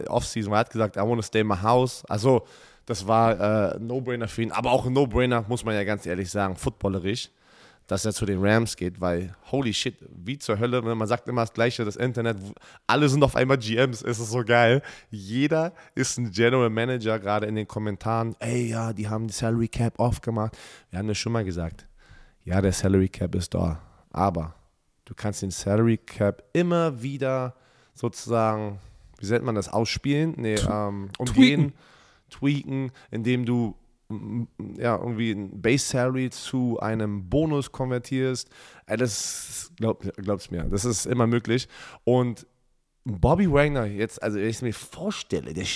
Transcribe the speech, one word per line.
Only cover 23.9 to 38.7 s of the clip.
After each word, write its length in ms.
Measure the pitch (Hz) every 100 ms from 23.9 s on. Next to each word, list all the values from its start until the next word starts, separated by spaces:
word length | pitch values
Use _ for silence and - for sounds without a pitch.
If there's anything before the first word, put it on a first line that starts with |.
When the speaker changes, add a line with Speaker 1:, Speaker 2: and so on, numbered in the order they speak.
| - _
Speaker 1:
aber 460 | - 98 85 80 - _ _ _ _
du 100 | -
kannst 280 | - 107 101
den 100 | 98
Salary 460 | - 98 104 117 110
Cap 440 | - - 101 - _
immer 460 | 165 175 170 165 123
wieder 540 | 131 139 131 131 127 - _ _ _
sozusagen, 840 | - - - 110 117 110 107 107 101 - - - -
wie 60 | 98
nennt 180 | 120
man 100 | 120
das, 140 | 107 92
ausspielen? 640 | 107 113 - 139 143 160 -
Nee, 180 | 113 107
Speaker 2:
Tw-, 160 | -
Speaker 1:
ähm, 360 | 104 101 101 98 -
umgehen, 540 | 123 110 127 147 143 - _ _ _ _ _
Speaker 2:
tweaken. 600 | - 139 143 139 135 131
Speaker 1:
tweaken, 20 | - -
indem 340 | 110 113 123
du, 320 | 120 123 110 - _ _ -
m-, 400 | 107 104 120 117 -
m-, 160 | 107 90
ja, 180 | 120 98
irgendwie 360 | 117 110 117
ein 280 | 104 98 98
Base 240 | 110 139
Salary 460 | - 131 127 131 127
zu 480 | - - 131 123 113
einem 480 | 107 110 107 101 90
Bonus 440 | 139 160 143 127
konvertierst. 760 | - 127 123 - 131 131 127 - - -